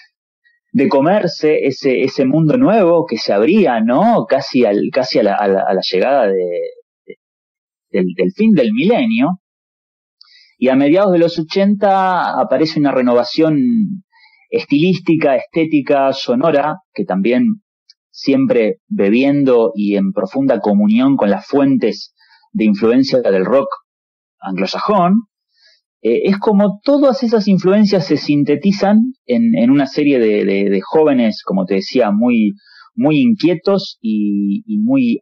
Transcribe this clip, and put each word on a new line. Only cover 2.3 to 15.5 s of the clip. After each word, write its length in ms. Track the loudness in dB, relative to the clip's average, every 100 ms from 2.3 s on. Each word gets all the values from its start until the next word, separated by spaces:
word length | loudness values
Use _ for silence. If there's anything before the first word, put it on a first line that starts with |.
| 2 2 2
nuevo 500 | 2 2 2 0 -2
que 120 | -6
se 160 | -2
abría, 480 | 0 2 2 2 0
¿no? 440 | 0 2 2 0 0
Casi 340 | -2 0 0
al, 160 | 2 0 -2
casi 260 | -2 -2 0
a 40 |
la, 120 | 0 0
a 140 | 0
la, 160 | 0 0
a 60 |
la 80 | -2
llegada 460 | -2 -2 0 0 0
de, 340 | 0 -2 -6 -8 -12 _ _ -20
de, 120 | -20 _ _ _ _ _ _ _
del, 160 | -4 -4 -2
del 160 | -4
fin 220 | 0 2
del 180 | 2 0
milenio. 680 | 0 0 0 0 0 -2 -4 _ _ _ _ _ _ _ _ _ _ _ _
Y 120 | 0
a 80 | 2
mediados 340 | 2 2 2
de 80 | 2
los 180 | 2 0
ochenta 1040 | -4 0 0 2 2 2 0 0 -2 -2
aparece 400 | -2 0 0 0
una 140 | 0
renovación 640 | 0 2 2 0 0 0 2 0 0 -2 -6 -16 _ _ _ _
estilística, 840 | -6 -2 0 0 0 0 0 0 -2
estética, 800 | -2